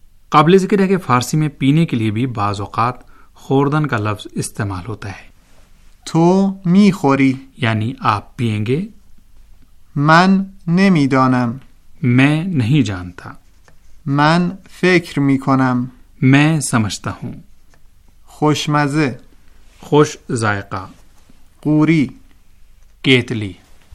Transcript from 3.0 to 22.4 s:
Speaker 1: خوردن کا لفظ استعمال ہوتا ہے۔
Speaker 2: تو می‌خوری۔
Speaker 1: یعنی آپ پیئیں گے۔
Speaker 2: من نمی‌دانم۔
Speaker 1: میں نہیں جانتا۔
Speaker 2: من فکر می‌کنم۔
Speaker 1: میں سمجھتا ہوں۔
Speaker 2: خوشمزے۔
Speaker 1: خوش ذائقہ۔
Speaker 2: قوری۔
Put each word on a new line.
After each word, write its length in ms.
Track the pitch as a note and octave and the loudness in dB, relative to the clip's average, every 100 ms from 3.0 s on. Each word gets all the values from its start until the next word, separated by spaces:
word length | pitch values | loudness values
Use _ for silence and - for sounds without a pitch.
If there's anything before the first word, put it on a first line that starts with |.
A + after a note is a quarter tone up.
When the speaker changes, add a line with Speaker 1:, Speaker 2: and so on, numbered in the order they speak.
| - - - | -14 -20 -20
Speaker 1:
خوردن 540 | - - C3+ C#3 D3+ D3+ | -16 -2 0 0 0 -2
کا 100 | A#2+ | -4
لفظ 300 | G#2+ G2+ - | -4 -6 -8
استعمال 560 | - - - G#2+ F#2 E2+ | -8 -8 -6 -8 -8 -12
ہوتا 220 | G#2 G#2 | -12 -12
ہے۔ 180 | F#2+ - _ _ - - - - - - | -16 -20 _ _ -20 -20 -20 -20 -20 -4
Speaker 2:
تو 420 | E3 E3+ F#3+ G3 F#3+ E3+ | 2 4 4 0 -2 0
می‌خوری۔ 680 | F#3 G#3 - C#3 C3+ C3+ C3 - - | 4 4 4 0 2 0 -2 -10 -4
Speaker 1:
یعنی 360 | A#2 A2 G#2+ - | -2 -2 -4 -4
آپ 380 | A#2+ G#2 - - | -2 -2 -4 -6
پیئیں 280 | A#2+ G#2+ G#2+ | -4 -2 -2
گے۔ 220 | C#3 G#3+ - - - - - - - - - - C#3+ | -4 -4 -12 -20 -20 -20 -20 -20 -20 -20 -20 -10 -2
Speaker 2:
من 480 | D3 D#3+ F#3+ F#3+ F#3+ - - | 2 4 4 2 -2 -10 -2
نمی‌دانم۔ 920 | E3+ G3 F3 C#3 C3+ C3 B2+ B2 C3 - _ - - | 2 4 4 2 2 2 0 -2 -6 -14 _ -20 -4
Speaker 1:
میں 420 | B2 B2 C#3 D3+ | 0 4 4 2
نہیں 380 | F3+ E3 A2 D3+ | -2 -2 0 0
جانتا۔ 480 | A2 F#2 F2+ - - - - _ - - - - - | 0 -4 -12 -16 -18 -20 -20 _ -20 -20 -20 -14 -4
Speaker 2:
من 440 | C#3+ D3 E3+ F3 F#3 - | 0 2 2 0 -6 -16
فکر 500 | - F3+ F3+ F3 - | -4 2 2 0 -2
می‌کنم۔ 680 | C#3 C3+ C3+ C3+ C3 B2 B2+ - - - | 0 0 0 0 2 0 -4 -10 -20 -2
Speaker 1:
میں 380 | C3 C#3 D3+ D#3+ | 2 4 4 0
سمجھتا 520 | C3 B2 G#2+ - - - | -2 -2 -2 -6 -10 -10
ہوں۔ 100 | A#2+ A2+ - - - - - - _ - | -14 -16 -20 -20 -20 -20 -20 -20 _ -20
Speaker 2:
خوشمزے۔ 880 | - - D3+ D3+ - D3 C#3+ D3 D3 G#2+ - - - - - - | -20 -4 -2 0 -2 -2 -2 -2 -4 -4 -16 -20 -20 -20 -20 -20
Speaker 1:
خوش 380 | - D3 D3+ - - | 0 2 2 0 -8
ذائقہ۔ 540 | C3 A2 G2+ G2 G2 F#2+ - - - - - - _ | -4 -2 -4 -6 -12 -14 -20 -20 -20 -20 -20 -20 _
Speaker 2:
قوری۔ 460 | - D3+ D3+ E3 B2+ - - - | -2 0 2 2 0 -6 -20 -20